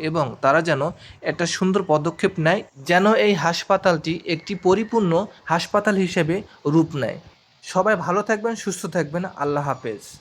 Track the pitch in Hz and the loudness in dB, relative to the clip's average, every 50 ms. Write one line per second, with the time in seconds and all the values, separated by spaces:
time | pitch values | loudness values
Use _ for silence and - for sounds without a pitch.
0 | 156 156 160 165 143 120 110 - - 135 147 165 160 170 151 135 143 170 175 - | -4 -2 -2 -2 -2 -2 -2 0 2 4 4 4 2 2 0 0 -2 -4 -6 -8
1 | - - - - - 170 - - 170 170 - - 185 185 190 202 185 - 151 151 | -16 -20 -20 -10 -6 -6 -4 -2 -2 -4 -2 0 0 2 2 0 2 2 2 2
2 | 147 165 160 - - 180 - 165 156 160 180 208 - - _ 139 135 151 175 180 | 2 -2 -2 -2 -2 -2 0 0 0 2 2 0 -2 -8 _ -8 -2 2 2 4
3 | 196 214 220 208 208 208 202 156 151 170 170 - - - 196 190 - 190 170 151 | 4 4 4 4 4 2 2 2 0 0 -2 -2 0 0 0 2 2 2 0 0
4 | - 160 170 170 - - 165 160 - - 202 180 - 180 190 208 226 220 233 226 | 0 -4 -6 -6 -4 -6 -6 -6 -6 -8 -6 -2 2 2 2 2 2 0 0 0
5 | 202 170 165 175 214 - - - - - 160 175 - - - 208 208 214 202 190 | 2 2 2 0 0 -4 -8 -12 -6 -2 -2 -2 -2 0 -2 0 0 0 0 0
6 | 190 175 - 185 160 151 175 202 208 - - - - 147 151 165 160 160 151 139 | 0 0 0 0 0 0 -2 -4 -6 -10 -12 -6 -2 2 4 4 4 2 0 -4
7 | 120 - - - - - - _ _ _ _ _ - - - 185 185 214 214 180 | -4 -4 -6 -8 -14 -20 -20 _ _ _ _ _ -12 -4 -2 0 2 2 0 0
8 | 156 175 175 208 208 - 220 214 214 233 226 220 - 202 175 - - 175 156 175 | 0 -2 -2 -2 0 -2 -2 -2 -2 -4 -6 -6 -6 -8 -8 -6 -8 -6 -4 -4
9 | 151 143 151 175 190 185 - - 143 147 143 143 143 143 131 127 - 117 107 98 | -4 -4 -4 -6 -8 -8 -8 -6 -4 -2 -2 -2 -2 -4 -4 -6 -6 -10 -10 -10
10 | - - - - | -12 -18 -20 -20